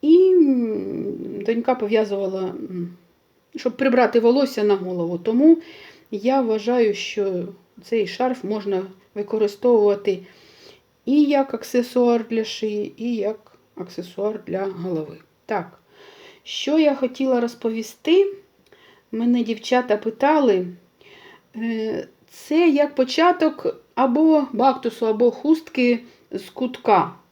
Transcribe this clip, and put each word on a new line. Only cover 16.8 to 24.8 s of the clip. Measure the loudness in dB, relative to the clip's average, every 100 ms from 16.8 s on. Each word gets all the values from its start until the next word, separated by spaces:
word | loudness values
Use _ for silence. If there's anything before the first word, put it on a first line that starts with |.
| 2
хотіла | 2 -4 -2 0 0
розповісти? | -2 -4 -6 -6 -8 -10 2 2 2 -2 _ _ _ _ _ _ _
Мене | -4 0 0
дівчата | 0 -4 0 0 2 -2
питали, | -2 -2 2 4 4 2 -2 -12 _ _ -20 -20 -20 -20 _ -10
е, | -6 -4 -4 -6 -10 _ _
це | -20 -2 2 4
як | 4 0
початок | 0 -2 2 2 4 0 -2 -8 -8 _
або | -2 0 4 4 4 2
бактусу, | 0 0 2